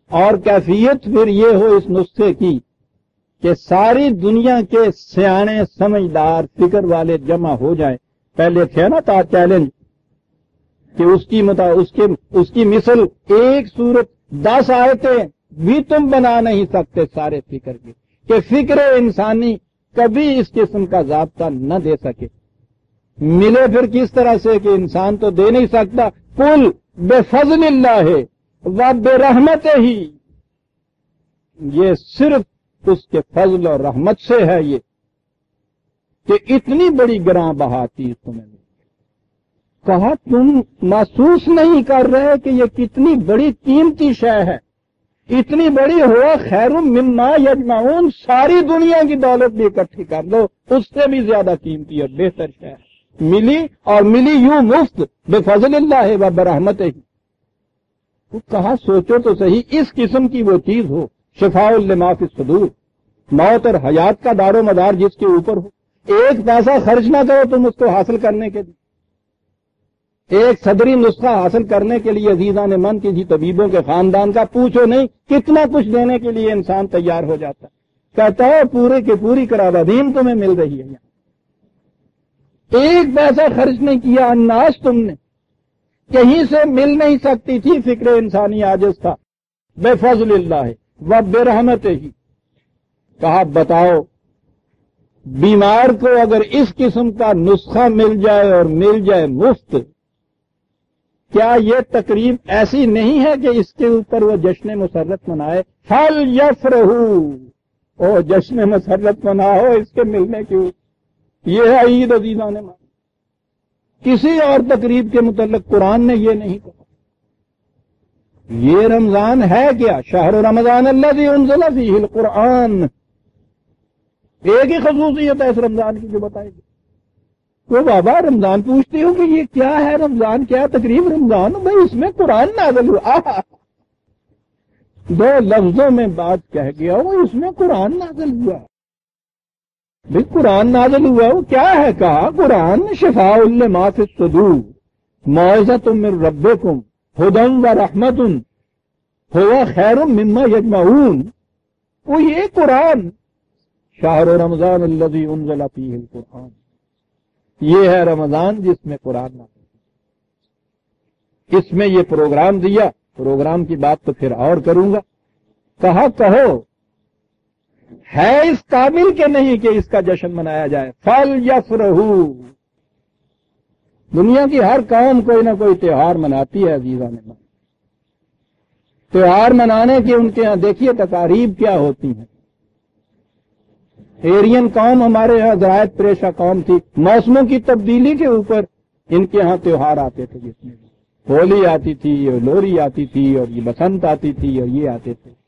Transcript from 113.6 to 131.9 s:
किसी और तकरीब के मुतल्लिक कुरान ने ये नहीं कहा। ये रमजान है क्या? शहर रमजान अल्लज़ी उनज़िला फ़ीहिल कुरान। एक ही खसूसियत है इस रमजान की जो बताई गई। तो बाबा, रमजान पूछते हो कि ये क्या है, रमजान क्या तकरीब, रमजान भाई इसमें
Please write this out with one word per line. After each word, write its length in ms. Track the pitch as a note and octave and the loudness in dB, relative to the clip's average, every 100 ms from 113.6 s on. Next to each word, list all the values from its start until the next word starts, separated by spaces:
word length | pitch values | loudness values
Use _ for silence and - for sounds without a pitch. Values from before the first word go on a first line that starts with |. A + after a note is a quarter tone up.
| _ _ _ _ | _ _ _ _
किसी 360 | B3+ B3 D4+ E4 | -2 0 0 0
और 220 | D4 C#4 | 2 0
तकरीब 500 | A#3+ B3+ A#3 B3 A3 | 0 -2 0 -2 -2
के 80 | A#3+ | 0
मुतल्लिक 400 | A#3 G#3 A3 A3 | 0 -2 -4 -4
कुरान 440 | - G#3 F#3+ A3+ A#3+ | -2 0 2 2 0
ने 100 | A#3+ | 0
ये 180 | A3 | 0
नहीं 260 | G#3+ G#3 G3 | -2 -6 -10
कहा। 260 | F#3 - _ _ _ _ _ _ _ _ _ _ _ _ _ _ _ _ - | -14 -20 _ _ _ _ _ _ _ _ _ _ _ _ _ _ _ _ -14
ये 360 | A#2 B2+ F3 A3+ | -4 2 2 2
रमजान 560 | A#3 A3 G3 G#3+ C4 | 2 2 0 0 0
है 300 | G3+ F#3+ C#4+ | 2 2 2
क्या? 280 | B3+ A#3 C#3+ | 0 0 -2
शहर 340 | B2+ F3+ E3 G#3+ | -4 0 0 2
रमजान 500 | A3 A3+ A#3+ B3 C4 | 2 2 2 2 2
अल्लज़ी 420 | C4+ D4 C#4+ D4 | 2 2 2 2
उनज़िला 420 | C#4+ C4 C#4+ E4 | 2 2 2 0
फ़ीहिल 360 | C4 A#3 G3+ G3+ | 0 0 0 -2
कुरान। 760 | A3 A3 G3+ A#3 B3 A#3+ G3 D#3 - _ _ _ _ _ _ _ _ _ _ _ _ _ _ F3 | -2 -2 0 0 2 0 -2 -4 -6 _ _ _ _ _ _ _ _ _ _ _ _ _ _ 0
एक 200 | A3+ C4+ | 2 2
ही 140 | E4 | 0
खसूसियत 640 | D4+ C#4+ D4+ C#4+ D4 C#4 | 0 0 -2 -2 -2 -2
है 100 | C4 | -2
इस 60 | A3+ | -2
रमजान 440 | A#3 A3 A3 G#3+ | -2 -4 -6 -8
की 60 | A3 | -8
जो 120 | G#3 | -8
बताई 260 | G#3 G#3 G#3 | -8 -12 -18
गई। 160 | F3 _ _ _ _ _ _ _ _ _ _ - | -20 _ _ _ _ _ _ _ _ _ _ -4
तो 140 | A#3+ | -2
बाबा, 360 | D4+ G3+ F3+ D#4+ | 2 2 2 2
रमजान 420 | F4 A#3+ F#3+ G3 | 0 0 0 -2
पूछते 400 | G#3 C4 C4+ D#4+ | 0 -2 -2 -2
हो 120 | E4 | -2
कि 100 | F4+ | 0
ये 220 | E4+ D#4+ C#4 | 0 0 -2
क्या 320 | C4 C4 D4+ | -2 -2 0
है, 200 | D4 D4+ | -2 -2
रमजान 480 | D4+ A#3 A3 A#3 C4 | -2 -2 -2 -2 -2
क्या 220 | B3+ C#4+ | -2 -2
तकरीब, 400 | C#4 A3+ B3 F4+ | -2 -2 0 0
रमजान 460 | D#4 B3 G#3 F#3+ | 0 0 0 0
भाई 320 | F#4+ F#4+ G4+ | -2 0 2
इसमें 280 | F4+ | 2